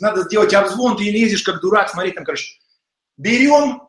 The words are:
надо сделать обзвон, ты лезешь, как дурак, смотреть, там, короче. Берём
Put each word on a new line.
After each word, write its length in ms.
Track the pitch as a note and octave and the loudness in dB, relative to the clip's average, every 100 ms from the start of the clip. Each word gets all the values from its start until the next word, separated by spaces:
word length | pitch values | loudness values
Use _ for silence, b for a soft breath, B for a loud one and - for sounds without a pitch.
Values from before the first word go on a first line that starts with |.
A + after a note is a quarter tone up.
надо 220 | G#3 F#3 | -4 -2
сделать 300 | E3+ G#3 G#3 | -2 0 4
обзвон, 440 | G3+ G3 G#3+ B3 G#3 | 2 2 0 -2 0
ты 80 | G#3 | -2
лезешь, 380 | G#3+ A3+ G3 | 0 0 0
как 180 | - F3 | -4 -4
дурак, 280 | F#3 G#3 F#3+ | 0 0 0
смотреть, 260 | E3+ F#3 - | -4 -6 -6
там, 100 | C#3+ | -8
короче. 320 | C#3 - - _ _ _ _ _ - | -8 -12 -18 _ _ _ _ _ -10
Берём 720 | F#3 A#3+ C#4+ D4 C#4+ - | -2 2 4 4 4 -2